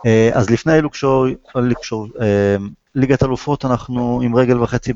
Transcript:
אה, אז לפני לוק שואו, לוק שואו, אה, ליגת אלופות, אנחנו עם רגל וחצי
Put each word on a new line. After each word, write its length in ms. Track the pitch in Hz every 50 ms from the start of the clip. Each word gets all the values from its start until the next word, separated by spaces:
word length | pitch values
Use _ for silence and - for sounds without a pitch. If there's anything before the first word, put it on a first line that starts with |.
| -
אה, 240 | 117 110 113 113 117 -
אז 180 | - 110 95
לפני 300 | 117 113 - 160 160 156 151
לוק 120 | 147 -
שואו, 320 | - - 139 135 131 131 131 135 - _ - -
לוק 300 | 131 123 123 120 - -
שואו, 220 | - 117 110 107 107 - -
אה, 360 | 117 104 101 101 101 101 101 98 98 101 - - _ _ -
ליגת 280 | 135 131 131 139 - 135
אלופות, 420 | 131 127 117 - - 143 - -
אנחנו 560 | 131 123 117 - - 127 123 123 120 123 123 123
עם 120 | 120 117
רגל 260 | 123 127 120 127 120 120
וחצי 300 | - - 120 - 127 123